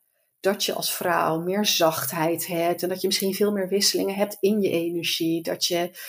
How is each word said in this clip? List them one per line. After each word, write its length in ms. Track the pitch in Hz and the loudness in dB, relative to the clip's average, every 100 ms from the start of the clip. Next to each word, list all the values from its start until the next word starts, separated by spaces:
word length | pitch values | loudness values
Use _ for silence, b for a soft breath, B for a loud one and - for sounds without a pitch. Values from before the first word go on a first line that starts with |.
| _ _ _ _ | _ _ _ _
dat 240 | 190 202 | -2 0
je 100 | - | -2
als 220 | - - - | -2 -4 -2
vrouw 440 | 180 170 160 160 | 0 2 2 0
meer 260 | 175 202 208 | 0 0 2
zachtheid 800 | - 160 - - 170 160 165 - | 4 2 2 -4 -2 0 0 -2
hebt 360 | 170 170 170 | 0 0 0
en 60 | 180 | -2
dat 120 | 185 | -2
je 60 | 196 | 0
misschien 260 | - 196 | 0 0
veel 180 | 190 208 | 2 2
meer 160 | 202 185 | 2 0
wisselingen 480 | 196 - 180 196 196 | 2 2 2 -2 0
hebt 220 | 202 - | -2 0
in 220 | 196 214 | 0 2
je 80 | 190 | 2
energie. 760 | 170 170 170 160 - 165 165 | 0 -2 -2 -4 0 0 0
Dat 220 | 170 170 - | -2 -2 -2
je, 260 | 175 180 B | 0 -2 B